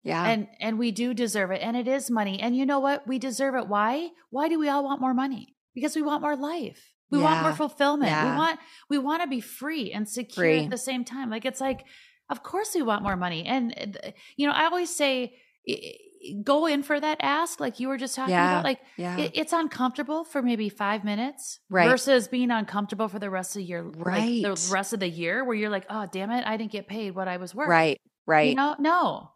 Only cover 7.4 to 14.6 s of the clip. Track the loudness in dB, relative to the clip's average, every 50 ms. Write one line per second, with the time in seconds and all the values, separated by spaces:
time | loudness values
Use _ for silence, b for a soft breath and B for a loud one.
7.4 | 4 2 2 0 -2 -4 2 2 4 4 4 4 2 2 4 4 2 2 2 2
8.4 | 2 2 0 -2 B B B B B B -2 0 0 0 0 0 0 -2 -2 -4
9.4 | -6 -8 -12 -8 -6 -6 -4 -4 -4 -4 -4 -4 -6 -4 -4 -8 -8 -8 -2 2
10.4 | 4 4 4 4 2 -2 -4 -6 -4 -4 -4 -4 -6 -6 -8 -8 -6 -6 -6 -4
11.4 | -4 -6 -6 -2 -4 -4 -4 -4 b b b b b b b b b -10 -10 -8
12.4 | -8 -6 -4 -4 -4 -2 -2 0 0 2 0 0 0 -2 -2 0 -2 -2 -2 -4
13.4 | -2 -2 0 0 0 -2 -4 -6 -10 -10 -10 -12 -14 -14 B B B B B 0
14.4 | 0 2 2 2